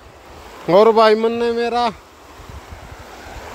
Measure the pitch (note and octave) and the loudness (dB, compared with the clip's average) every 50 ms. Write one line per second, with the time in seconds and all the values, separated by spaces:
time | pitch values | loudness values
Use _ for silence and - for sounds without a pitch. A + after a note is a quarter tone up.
0 | - - - - - - - - - - - - - - E3 G3 A3 A3+ G#3+ A3 | -20 -20 -20 -20 -20 -20 -20 -20 -20 -20 -20 -14 -4 2 4 4 6 6 4 4
1 | A3+ G#3+ G#3+ A3 A3+ A3+ A#3 A#3 A#3 A#3 A#3 A#3 A#3+ A#3 A#3 A#3+ A#3+ A3+ F3 - | 4 4 4 2 0 -2 -2 -2 -4 -4 -4 -4 -4 -4 -4 -2 -4 -4 -4 -8
2 | - - - - - - - - - - - - - - - - - - - - | -20 -20 -20 -20 -20 -20 -20 -20 -20 -20 -20 -20 -20 -20 -20 -20 -20 -20 -20 -20
3 | - - - - - - - - - - - | -20 -20 -20 -20 -20 -18 -18 -18 -18 -16 -16